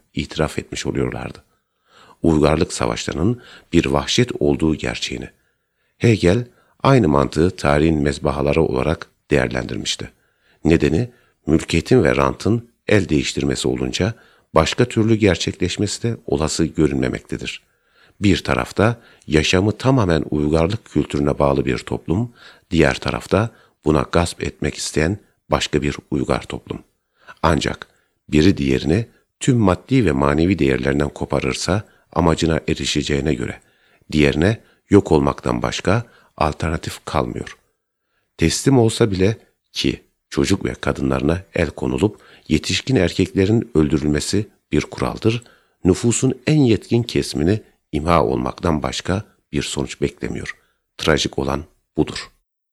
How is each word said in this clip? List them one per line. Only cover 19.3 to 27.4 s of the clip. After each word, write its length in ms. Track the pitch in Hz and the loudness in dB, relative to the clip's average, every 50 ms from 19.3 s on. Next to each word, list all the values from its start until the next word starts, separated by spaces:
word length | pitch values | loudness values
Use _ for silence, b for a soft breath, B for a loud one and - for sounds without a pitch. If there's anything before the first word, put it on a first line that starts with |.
| 71 78 78 - - 92 98 107 | 2 2 2 4 2 2 2 2
tamamen 520 | - - - 127 139 131 98 87 82 73 - - | 0 0 0 2 2 2 2 2 2 0 0 -2
uygarlık 540 | - 76 73 76 78 80 82 85 107 - - | -2 0 0 2 2 2 2 0 -2 -6 -8
kültürüne 540 | - - 76 69 - - 71 71 71 69 - | -4 -2 -2 -2 0 0 0 0 0 0 2
bağlı 260 | 73 69 69 67 60 | 2 2 2 0 0
bir 120 | 64 64 58 | -2 -4 -6
toplum, 540 | - - - - - - 82 104 123 120 B B B B B B B B | -6 -8 -8 -6 -4 -2 -2 -2 -2 -4 B B B B B B B B
diğer 240 | 90 80 76 69 64 | 2 2 4 2 2
tarafta 560 | - - 67 62 58 - - 90 95 113 117 b b b b b b - | -2 -4 -6 -6 -6 -4 0 0 0 0 0 b b b b b b 0
buna 220 | 78 78 71 58 - | 0 2 2 0 0
gasp 300 | - 85 87 - - - | 0 0 0 0 -2 -6
etmek 320 | - 73 - - - 73 - | -8 -8 -6 -6 -6 -6 -6
isteyen 440 | - - - - 73 78 85 104 - b b b b b - | -6 -8 -4 -2 0 0 0 -2 -4 b b b b b -2
başka 320 | 76 73 - - - 71 | -2 -2 -2 0 -2 -2
bir 140 | 69 71 - - - - | -2 -2 -6 -6 -8 -4
uygar 320 | - 69 62 69 65 57 | -4 -2 0 0 -2 -2
toplum. 400 | - - - - - - - - - _ _ _ _ B B B B B B B | -4 -8 -12 -12 -10 -12 -12 -12 -14 _ _ _ _ B B B B B B B